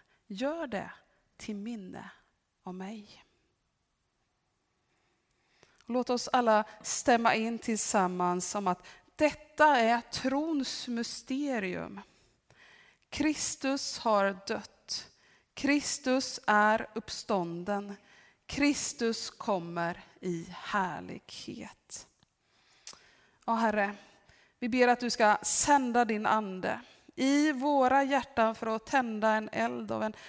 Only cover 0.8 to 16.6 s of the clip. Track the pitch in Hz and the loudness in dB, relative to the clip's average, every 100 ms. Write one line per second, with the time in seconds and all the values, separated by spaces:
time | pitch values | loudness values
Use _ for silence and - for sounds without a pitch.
0.8 | - - _ _ _ - - 202 214 226 | -8 -14 _ _ _ -18 -12 -10 -10 -10
1.8 | 185 - 196 - _ _ _ _ 185 185 | -12 -14 -16 -20 _ _ _ _ -14 -12
2.8 | 190 220 208 - _ _ _ _ _ _ | -12 -14 -18 -20 _ _ _ _ _ _
3.8 | _ _ _ _ _ _ _ _ _ _ | _ _ _ _ _ _ _ _ _ _
4.8 | _ _ _ _ _ _ _ _ _ _ | _ _ _ _ _ _ _ _ _ _
5.8 | - 247 247 247 - 254 233 214 214 - | -4 -4 0 -2 2 2 6 4 2 -8
6.8 | - - - 233 233 220 226 226 - 214 | -6 -2 4 4 6 2 0 -4 -4 -2
7.8 | - 214 185 180 180 180 - 208 196 180 | 0 2 2 0 0 0 -2 -4 -2 -4
8.8 | - - _ - 302 - - - 302 269 | -6 -20 _ 0 0 0 -10 4 6 6
9.8 | 226 240 - - 262 269 320 294 254 - | 4 2 -2 -4 -2 -2 -2 -2 -4 -6
10.8 | - 233 233 - - 262 285 240 190 175 | -6 -4 -4 -6 -6 -4 -2 -2 -4 -6
11.8 | 165 196 - _ _ _ _ _ - - | -8 -12 -18 _ _ _ _ _ -20 -20
12.8 | _ _ - - 302 294 - - 269 277 | _ _ -12 -2 -2 0 -4 -4 -2 -2
13.8 | - - 233 208 196 190 - 214 - _ | -4 -4 2 4 2 -2 -6 -8 -8 _
14.8 | - - - _ _ _ _ - 269 294 | -12 -12 -12 _ _ _ _ -6 0 0
15.8 | - - 262 262 262 - - 208 | 0 -4 0 0 -2 -6 2 4